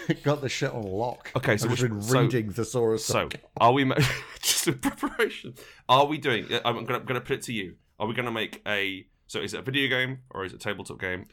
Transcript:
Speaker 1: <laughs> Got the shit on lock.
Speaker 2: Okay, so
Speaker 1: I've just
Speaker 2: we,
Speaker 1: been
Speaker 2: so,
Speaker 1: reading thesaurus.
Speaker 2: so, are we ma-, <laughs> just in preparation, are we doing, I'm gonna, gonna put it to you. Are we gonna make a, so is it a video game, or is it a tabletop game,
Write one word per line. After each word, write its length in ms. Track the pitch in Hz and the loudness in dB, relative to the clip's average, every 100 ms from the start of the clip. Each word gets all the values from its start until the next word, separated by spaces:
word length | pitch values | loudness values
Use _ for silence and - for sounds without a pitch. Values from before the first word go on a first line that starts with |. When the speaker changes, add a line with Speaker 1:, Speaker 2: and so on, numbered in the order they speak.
| - | -2
Speaker 1:
<laughs> 120 | 160 | -2
Got 180 | - 147 | 0 0
the 80 | 131 | -2
shit 240 | - 139 | -2 -2
on 100 | 120 | -2
lock. 460 | 101 95 120 - - 135 | -4 -4 -4 -6 -6 -2
Speaker 2:
Okay, 200 | 120 104 | 2 2
so 80 | 113 | 2
Speaker 1:
I've 60 | |
just 100 | 120 | 2
Speaker 2:
we, 60 | 123 | 0
Speaker 1:
been 140 | 107 | 0
Speaker 2:
so, 180 | 104 131 | 2 4
Speaker 1:
reading 280 | 120 131 110 | 4 2 -2
thesaurus. 540 | 95 110 127 113 110 | -4 -4 0 2 2
Speaker 2:
so, 240 | - 113 78 - - - | 0 0 0 -6 -10 4
are 120 | 117 | 6
we 120 | 131 | 6
ma-, 120 | 135 135 127 - | 4 4 2 0
<laughs> 220 | - - | -8 -6
just 280 | - - - | -2 0 0
in 100 | 131 | -2
preparation, 760 | 277 - 294 - 370 - - - - - - | -2 -4 -4 0 -2 -2 -14 -16 -20 -8 4
are 180 | 127 143 | 6 6
we 100 | 156 | 2
doing, 280 | 139 113 85 117 | 2 0 2 0
I'm 200 | 117 117 - | 0 0 -2
gonna, 180 | 123 | -4
gonna 160 | - 123 | -2 -4
put 160 | - 135 | -2 -4
it 60 | |
to 100 | - | -4
you. 220 | 113 90 - _ - | -6 -6 -10 _ -6
Are 60 | 107 | -4
we 80 | |
gonna 160 | 120 123 | -2 -2
make 300 | 113 101 - - | -2 -4 -6 -4
a, 400 | 104 98 95 - _ - | -2 -2 -4 -12 _ -10
so 140 | - | -6
is 120 | 101 | -6
it 80 | - | -6
a 20 | |
video 260 | 127 131 135 | -4 0 0
game, 320 | 127 127 131 - | 0 -2 -6 -10
or 140 | - 95 | -8 -8
is 60 | |
it 40 | - | -8
a 20 | |
tabletop 400 | 107 98 92 - | -8 -8 -10 -8
game, 260 | 95 90 - | -6 -6 -6